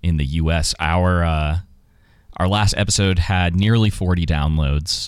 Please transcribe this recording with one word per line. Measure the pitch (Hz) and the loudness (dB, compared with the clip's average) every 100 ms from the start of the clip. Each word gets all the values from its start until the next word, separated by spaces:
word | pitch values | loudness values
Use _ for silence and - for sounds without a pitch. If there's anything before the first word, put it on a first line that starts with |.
in | 87 80 | -2 -2
the | 69 | -2
U | 80 80 | -2 0
S. | 82 - - | 0 -2 -4
Our, | 78 87 90 90 | -2 0 2 2
uh, | 82 78 76 85 - - _ _ _ _ - - | 0 0 -2 -4 -8 -20 _ _ _ _ -18 -4
our | 92 | -2
last | 104 104 - | 0 0 0
episode | 104 - 98 90 | -2 0 2 2
had | - 92 87 90 | 2 0 2 2
nearly | 104 117 110 | 2 4 2
forty | - 92 87 80 | 0 0 0 0
downloads, | 78 76 78 71 73 80 - | 0 0 0 0 0 -2 -6